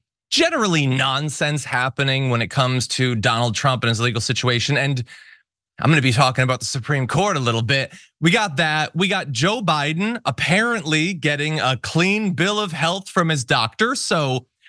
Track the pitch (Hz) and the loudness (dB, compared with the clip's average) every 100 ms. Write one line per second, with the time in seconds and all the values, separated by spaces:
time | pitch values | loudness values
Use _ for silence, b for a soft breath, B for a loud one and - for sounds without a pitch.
0 | _ _ - 277 339 320 208 160 135 131 | _ _ -4 2 2 2 2 2 2 2
1 | 143 131 151 - 151 151 - 127 131 - | 0 0 -4 -2 -2 -2 -2 -2 -2 0
2 | 135 135 135 120 110 139 127 127 - - | 0 0 0 0 0 0 0 0 -2 -2
3 | 127 117 123 117 120 101 139 127 117 110 | 0 2 2 2 0 0 0 2 0 0
4 | 120 113 - 123 123 120 - 143 139 127 | 0 -2 -2 -2 0 0 0 0 0 -2
5 | 117 B B B B _ _ - 127 156 | -6 B B B B _ _ -4 2 2
6 | 127 117 131 131 127 127 - 131 110 143 | 2 4 2 2 0 0 -4 -6 -4 -2
7 | 123 156 202 156 120 113 113 139 - B | 0 0 0 0 0 0 0 -2 -2 B
8 | B - 165 226 202 139 160 156 151 165 | B 0 2 2 0 0 0 0 -2 0
9 | 190 196 139 113 170 240 175 151 143 160 | 0 0 -2 0 0 0 0 0 0 -2
10 | 214 233 - 117 139 190 233 226 156 156 | -2 -2 -4 -4 0 2 2 -2 0 0
11 | 170 175 147 143 151 156 127 127 - 160 | 0 -2 -2 -2 -2 0 0 -2 -2 0
12 | 185 208 208 139 190 208 202 143 160 196 | 2 0 -2 0 0 0 -4 -2 -2 -2
13 | - 190 165 147 120 135 113 - 226 277 | -4 -2 0 -2 0 0 0 0 -2 0
14 | - 175 139 127 - _ | -2 0 0 -2 -6 _